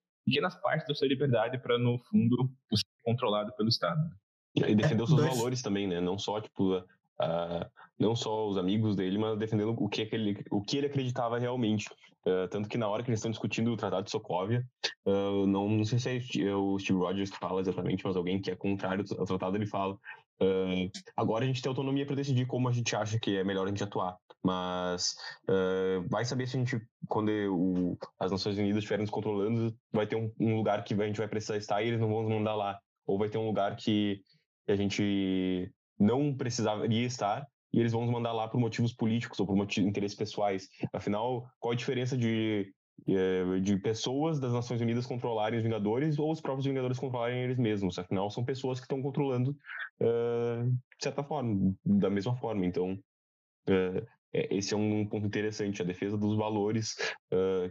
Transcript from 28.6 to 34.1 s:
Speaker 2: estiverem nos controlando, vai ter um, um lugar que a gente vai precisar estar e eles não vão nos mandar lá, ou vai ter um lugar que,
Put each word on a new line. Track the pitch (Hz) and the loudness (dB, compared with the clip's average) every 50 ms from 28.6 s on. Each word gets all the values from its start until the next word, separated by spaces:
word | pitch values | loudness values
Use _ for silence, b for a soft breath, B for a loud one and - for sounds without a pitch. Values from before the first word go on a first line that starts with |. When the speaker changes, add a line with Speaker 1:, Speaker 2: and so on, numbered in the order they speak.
| 104 101 101 107 | 2 2 2 0
Speaker 2:
estiverem | 104 - 110 98 107 | 0 -2 -2 -2 -2
nos | 104 | -2
controlando, | - 107 104 107 104 101 98 107 117 113 113 113 110 - _ _ | -4 -4 -2 -2 0 0 0 0 0 0 0 -2 -4 -6 _ _
vai | - 107 107 | -2 0 0
ter | 107 - | 0 -2
um, | 110 113 110 110 - | -2 -2 -4 -2 0
um | - 113 110 | 0 2 2
lugar | 110 107 104 104 104 104 | 2 2 2 0 0 0
que | - 110 | -2 0
a | 98 107 | 0 0
gente | 107 104 | 0 0
vai | 107 110 | -2 -2
precisar | 104 - 107 104 - 110 | -2 -2 -4 -4 -2 -4
estar | 104 98 - 104 101 | -4 -2 0 0 0
e | 110 | 0
eles | 120 117 113 | 0 0 0
não | 113 107 | 2 2
vão | 107 113 110 | 0 0 0
nos | 110 110 | 0 0
mandar | 107 107 107 107 | 0 0 0 0
lá, | 107 101 101 98 101 - _ _ _ _ | 0 -2 -2 -4 -6 -12 _ _ _ _
ou | - 98 | -2 0
vai | 98 107 104 | 0 0 0
ter | 101 | 0
um | 110 110 | -2 -2
lugar | 110 104 98 98 104 113 | 0 0 0 0 0 -2
que, | 123 - - 107 104 104 101 | -2 0 2 2 2 2 2